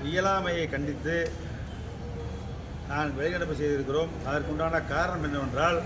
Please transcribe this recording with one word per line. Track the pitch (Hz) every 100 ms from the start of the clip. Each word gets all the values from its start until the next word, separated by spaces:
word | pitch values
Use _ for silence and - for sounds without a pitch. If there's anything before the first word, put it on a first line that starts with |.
இயலாமையை | 139 180 190 196 180 170 160
கண்டித்து | 135 143 135 135 170 160 - - - - - - - - - - - - - - - -
நான் | 143 151 131
வெளிநடப்பு | 151 175 170 143
செய்திருக்கிறோம். | 147 143 131 143 160 - 135
அதற்குண்டான | 147 143 151 160 165 -
காரணம் | 143 180 180
என்னவென்றால் | 151 143 135 123 165 170